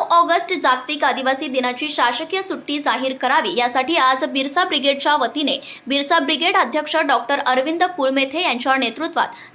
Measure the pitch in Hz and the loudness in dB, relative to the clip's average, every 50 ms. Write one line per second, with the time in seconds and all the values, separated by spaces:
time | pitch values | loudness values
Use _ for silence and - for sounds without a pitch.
0 | - - 339 339 339 320 339 370 349 - 370 294 - 269 254 254 262 - 302 294 | 4 4 4 4 6 6 4 2 0 -2 -2 0 2 2 2 0 -2 -4 -4 0
1 | 277 262 247 262 247 262 269 269 311 302 254 269 247 247 247 247 311 302 285 - | 0 0 0 0 0 0 0 -2 -2 -4 -2 -2 -2 -2 -2 -4 -4 -4 0 0
2 | 254 240 247 247 320 320 370 381 381 370 320 - - - 285 294 285 269 220 247 | 0 0 0 -2 -4 -4 -4 -4 -4 -4 -6 -8 -6 -6 -4 -2 0 0 0 0
3 | 262 262 262 262 269 254 277 320 247 196 170 233 240 240 247 262 262 262 339 311 | -2 -4 -4 -2 0 2 2 2 2 0 0 0 0 2 2 0 0 0 2 2
4 | 262 262 262 262 311 277 254 277 269 285 285 349 370 370 330 285 262 277 277 269 | 4 4 2 2 0 -2 -2 -2 -2 0 0 0 0 0 0 0 2 0 0 0
5 | - 302 294 285 247 226 254 294 302 240 180 - - - - - - 233 277 277 | 2 2 2 2 0 -2 -2 -2 -2 -2 -2 -4 -6 -12 -18 -12 -4 -2 0 0
6 | 285 285 339 330 277 285 311 254 330 370 392 381 302 233 - 302 302 302 - 320 | 2 2 2 2 2 2 0 0 2 2 2 2 2 2 0 -4 -2 -2 0 0
7 | 320 285 262 240 - - 285 285 - 254 254 254 262 311 330 339 359 359 359 294 | 2 2 2 0 0 0 -2 0 0 0 0 2 0 0 0 0 0 -2 0 0
8 | 269 262 269 277 269 269 277 330 359 311 240 233 247 277 262 269 247 226 226 - | -2 0 2 0 0 0 -2 -2 -2 -2 -2 -2 0 0 0 2 0 -2 -2 -2
9 | 320 330 339 247 180 - - - - - - | -4 -2 0 -2 -2 -2 -4 -12 -18 -10 -4